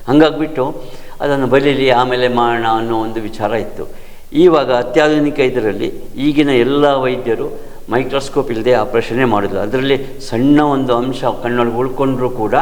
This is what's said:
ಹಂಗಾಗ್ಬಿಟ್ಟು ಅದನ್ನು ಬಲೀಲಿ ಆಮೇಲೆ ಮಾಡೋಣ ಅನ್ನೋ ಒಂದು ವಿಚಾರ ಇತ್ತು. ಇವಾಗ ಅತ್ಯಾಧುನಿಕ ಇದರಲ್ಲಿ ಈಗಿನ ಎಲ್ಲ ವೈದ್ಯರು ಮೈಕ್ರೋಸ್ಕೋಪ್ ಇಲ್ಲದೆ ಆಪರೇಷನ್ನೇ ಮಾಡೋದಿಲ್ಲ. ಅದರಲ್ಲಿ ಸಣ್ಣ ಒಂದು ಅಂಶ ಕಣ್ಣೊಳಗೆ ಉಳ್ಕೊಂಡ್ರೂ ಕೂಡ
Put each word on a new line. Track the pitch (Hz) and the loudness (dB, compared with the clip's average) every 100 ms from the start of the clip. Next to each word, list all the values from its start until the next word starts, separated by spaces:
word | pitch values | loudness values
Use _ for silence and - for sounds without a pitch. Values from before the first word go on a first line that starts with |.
| - | 0
ಹಂಗಾಗ್ಬಿಟ್ಟು | 143 156 147 151 135 135 - - - - - | 4 4 2 -4 -2 -4 -4 -10 -12 -12 -6
ಅದನ್ನು | 143 139 131 | -2 0 2
ಬಲೀಲಿ | 135 143 131 131 | 4 4 2 2
ಆಮೇಲೆ | 120 127 123 123 | 4 2 0 0
ಮಾಡೋಣ | 120 120 120 113 | 2 2 0 0
ಅನ್ನೋ | 113 117 113 | 0 0 -2
ಒಂದು | 113 117 | -2 -6
ವಿಚಾರ | 107 110 104 | -8 -4 -2
ಇತ್ತು. | 110 - - - - - - - | -2 -4 -8 -10 -12 -14 -16 -4
ಇವಾಗ | 143 180 160 131 | 4 6 6 2
ಅತ್ಯಾಧುನಿಕ | 123 123 156 151 151 147 139 | 0 0 2 2 2 0 0
ಇದರಲ್ಲಿ | 131 123 110 101 131 - - - | 0 0 -2 -2 -4 -6 -10 -2
ಈಗಿನ | 143 147 143 | 0 2 4
ಎಲ್ಲ | 127 120 143 147 | 4 2 4 2
ವೈದ್ಯರು | 139 127 127 117 110 147 - - - - | 2 0 -2 -2 -2 -4 -8 -10 -12 -4
ಮೈಕ್ರೋಸ್ಕೋಪ್ | 117 135 139 131 147 - | -2 -2 -4 -2 -2 -2
ಇಲ್ಲದೆ | 113 117 | -2 2
ಆಪರೇಷನ್ನೇ | 120 104 117 - 127 127 | 2 2 -2 0 0 2
ಮಾಡೋದಿಲ್ಲ. | 104 98 95 | 2 0 -2
ಅದರಲ್ಲಿ | 104 131 135 127 - - - | -2 -2 0 0 -2 -10 -6
ಸಣ್ಣ | 117 135 147 | 0 4 4
ಒಂದು | 147 139 123 120 | 4 0 0 0
ಅಂಶ | 127 131 127 113 | -2 -2 -4 -2
ಕಣ್ಣೊಳಗೆ | 120 123 120 117 | -2 0 0 0
ಉಳ್ಕೊಂಡ್ರೂ | 131 127 135 123 - | -2 0 0 0 -2
ಕೂಡ | 107 107 123 | -2 0 0